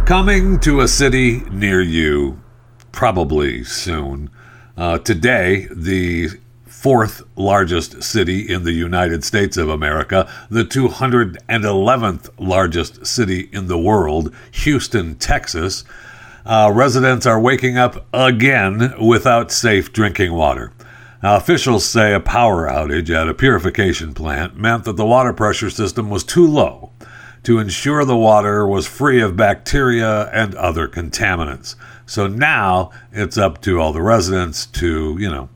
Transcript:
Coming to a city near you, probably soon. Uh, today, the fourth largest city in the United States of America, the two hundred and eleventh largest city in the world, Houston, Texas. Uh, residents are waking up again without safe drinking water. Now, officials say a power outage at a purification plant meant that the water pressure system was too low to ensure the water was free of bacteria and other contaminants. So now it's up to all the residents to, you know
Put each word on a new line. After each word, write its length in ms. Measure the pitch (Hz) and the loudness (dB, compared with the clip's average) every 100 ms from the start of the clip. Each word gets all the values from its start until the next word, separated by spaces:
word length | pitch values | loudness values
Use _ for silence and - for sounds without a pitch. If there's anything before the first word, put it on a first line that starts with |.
Coming 560 | - 185 190 202 190 185 | 2 2 4 2 2 2
to 220 | 156 139 | 2 2
a 40 | 120 | 2
city 540 | - 139 127 127 120 - | 2 2 2 2 0 -6
near 300 | 95 101 92 | -2 0 2
you, 600 | 90 82 78 71 69 67 - - _ - - | 2 0 0 0 -2 -6 -20 -20 _ -20 -18
probably 720 | - 120 92 76 76 71 60 | -2 0 0 0 0 -2 -4
soon. 640 | 58 - 92 80 69 69 73 - - - - - | -10 -8 -6 -6 -6 -10 -12 -16 -20 -20 -18 -6
Uh, 220 | 85 85 | -4 -2
today, 680 | - 87 117 120 90 98 - | -2 0 2 2 2 0 -2
the 560 | 87 82 95 90 85 80 - - - | -10 -2 -2 0 -2 -4 -8 -20 -20
fourth 600 | - - 139 123 107 - - | -20 -4 2 2 2 -6 -18
largest 720 | - 98 98 87 87 - - | -4 2 2 2 -2 -4 -10
city 440 | - 107 87 95 104 | -4 -2 0 -2 -4
in 140 | 92 | -4
the 80 | 85 | -2
United 540 | 82 85 90 87 82 | -2 -2 0 0 -2
States 320 | - 107 101 - | -2 -2 -2 -2
of 120 | 78 | -4
America, 640 | 78 76 76 - 95 - - - | -2 -2 -2 0 -2 -2 -10 -4
the 140 | 110 | -4
two 240 | 113 135 123 | -2 0 -2
hundred 520 | - 131 123 104 82 - | 0 0 2 0 -6 -4
and 160 | 113 | -2
eleventh 680 | 104 98 101 131 110 80 - - | 0 0 2 2 0 -4 -12 -8
largest 680 | 95 92 92 85 78 - | -2 0 2 -2 -6 -10
city 460 | - - 101 92 95 | -8 -2 -2 -2 -6
in 140 | 101 92 | -10 -4
the 100 | 85 | -2
world, 560 | 87 107 80 78 76 - - | 2 2 2 -2 -4 -10 -10
Houston, 640 | - 147 143 - 110 85 73 | -4 0 -2 -2 -4 -4 -8
Texas. 640 | - 71 - 85 90 - - - - - - - | -4 -2 -4 -6 -6 -8 -14 -20 -20 -20 -20 -20
Uh, 260 | - 110 107 | 0 4 4
residents 540 | 104 135 123 127 123 123 | 4 2 4 2 2 2
are 140 | 113 | 2
waking 360 | 120 131 127 123 | 2 2 0 2
up 300 | 123 - - | 0 0 -6
again 800 | 120 131 117 131 131 95 104 123 120 | 0 2 4 2 2 0 0 -2 2
without 500 | 113 120 131 117 120 | 4 4 4 2 2
safe 420 | - 117 101 87 | -2 2 2 0
drinking 400 | - 104 82 92 | 0 0 0 -2
water. 380 | 85 76 64 57 - - - - - | 2 0 0 -8 -16 -20 -20 -20 -6
Now, 140 | 98 | 2
officials 500 | 104 - 170 135 110 | 2 2 0 2 0
say 300 | - 117 107 | 2 2 2
a 60 | 101 | 2
power 480 | - 120 120 90 78 | 0 2 2 2 0
outage 420 | 67 76 78 82 | -2 -2 -2 0
at 180 | 80 80 | 0 0
a 60 | |
purification 800 | 78 135 104 87 - 95 - 80 | 2 2 2 0 0 0 -2 -6
plant 420 | 73 78 71 87 - | -8 -6 -6 -6 -4
meant 280 | 107 117 | -2 -2
that 120 | 113 101 | -4 -2
the 80 | |
water 280 | 110 123 123 | 2 4 2
pressure 360 | 107 107 98 104 | 0 -2 0 -4
system 420 | - 104 - 107 | -4 -4 -4 -6
was 120 | 101 | -6
too 240 | - 175 165 | 0 4 4
low 460 | 147 101 - - - - - - - | 4 0 -2 -20 -20 -20 -20 -20 -10
to 180 | - 117 | 0 0
ensure 440 | 104 90 143 147 | 0 -4 -2 0
the 120 | 139 120 | 2 4
water 500 | 110 107 104 104 101 | 6 4 4 0 0
was 220 | 98 82 | -2 -4
free 320 | - 143 127 | -2 2 2
of 160 | 107 90 | 2 2
bacteria 920 | 104 101 - 143 131 117 113 107 104 | 0 0 -2 0 2 2 0 -2 -2
and 200 | 110 104 92 | -4 -4 -2
other 320 | 90 82 78 | -4 -2 -6
contaminants. 880 | 87 82 - 104 87 76 67 - - - - | -6 -8 -4 -2 -2 -4 -8 -16 -18 -20 -20
So 220 | - - 98 | -10 -4 -4
now 640 | 107 151 139 98 92 92 - - | 0 0 0 0 0 -2 -10 -14
it's 260 | 101 98 - | -6 -4 0
up 220 | 98 76 | 0 -2
to 180 | 98 90 | -2 0
all 120 | 78 | 0
the 100 | 76 | 0
residents 640 | 92 113 90 92 87 - - | 2 2 2 -2 -4 -6 -10
to, 500 | - 85 80 78 82 | -4 -4 -2 -4 -4
you 100 | 101 | -6
know 180 | 71 65 | -6 -10